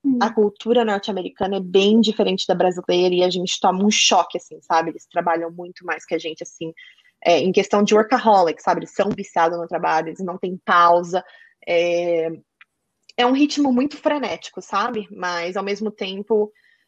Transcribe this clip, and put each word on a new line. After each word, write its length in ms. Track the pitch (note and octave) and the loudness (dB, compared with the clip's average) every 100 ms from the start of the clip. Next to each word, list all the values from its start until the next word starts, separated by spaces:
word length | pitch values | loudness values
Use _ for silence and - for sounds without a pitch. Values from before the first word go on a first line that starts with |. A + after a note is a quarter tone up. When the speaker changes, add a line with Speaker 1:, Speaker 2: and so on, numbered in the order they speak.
Speaker 1:
Uhum. 160 | C#4 B3 | -2 0
Speaker 2:
a 100 | A3 | 0
cultura 540 | A3 G#3 G3+ A3 A#3 | 0 0 -2 0 2
norte-americana 720 | A3+ G3+ G3+ F#3+ F3 - F#3+ G3 | 2 -2 -4 -8 -8 -6 -4 -4
é 40 | |
bem 400 | F#3 G3 G3+ A3 | 0 2 4 4
diferente 440 | G#3+ G#3+ F#3+ F#3+ - | 4 2 0 -2 -2
da 60 | |
brasileira 600 | F3+ F3+ F3+ - F3+ F#3 | 0 0 0 -2 0 2
e 80 | F3+ | 2
a 80 | F3+ | 0
gente 300 | F3 F#3 - | 0 -6 0
toma 240 | G3 F#3 | 0 2
um 60 | G#3 | 2
choque, 440 | G#3+ - G3 E3+ F3 | 2 2 2 0 -6
assim, 220 | - D#3 | -12 -18
sabe? 280 | - E3 E3 | -2 0 0
Eles 160 | - - | -8 -8
trabalham 440 | F3 F3 E3 E3+ | -4 -2 -2 -4
muito 340 | F3 F3+ - F3+ | -10 -16 -14 -10
mais 180 | - | -10
que 100 | - E3 | -6 -6
a 20 | |
gente, 240 | E3 D#3+ | -6 -12
assim, 300 | - - E3 - - _ _ _ | -16 -12 -12 -12 -20 _ _ _
é, 140 | - E3 | 2 2
em 140 | F3+ | 2
questão 300 | F#3 G3 G#3 | 0 2 2
de 100 | G#3 | 4
workaholic, 680 | G#3+ G#3+ B3 A3 G3 E3+ D3+ | 2 2 0 4 4 4 0
sabe? 180 | - E3+ | -2 -2
Eles 140 | D#3+ | -4
são 160 | - G3+ | -4 -2
viciados 480 | G3+ G3 F#3 E3 E3+ | -4 -6 -2 0 -2
no 100 | E3+ | -6
trabalho, 400 | E3 E3+ D#3+ E3 | -4 -2 -2 -4
eles 120 | D#3+ | -8
não 140 | F#3+ F3+ | -10 -6
têm 180 | F#3 F3+ | -8 -6
pausa. 600 | - F3+ F3 F3 F3 F3+ - - _ _ - | 0 4 6 4 2 -4 -6 -14 _ _ -2
É, 640 | E3+ F3 F3 F3 E3+ D#3+ E3 _ _ _ _ _ _ _ - | 0 0 -2 0 -2 -2 -8 _ _ _ _ _ _ _ -2
é 100 | B3 | 2
um 60 | |
ritmo 400 | C4+ D4 D4 C#4+ | 4 2 2 0
muito 240 | B3 D4 - | 2 0 -2
frenético, 640 | D4+ D4 A3 E3 - - | -2 -2 -4 -8 -12 -18
sabe? 460 | - G3 A#3 A3+ F#3 | -6 -4 -4 -6 -10
Mas, 460 | G#3 F3+ F3 E3+ F#3+ | -8 -6 -6 -6 -6
ao 60 | |
mesmo 260 | G3 G3+ G#3+ | -6 -4 -6
tempo, 640 | G#3 F#3+ G3 G3+ A3 G#3+ _ _ _ | -6 -10 -10 -2 0 -2 _ _ _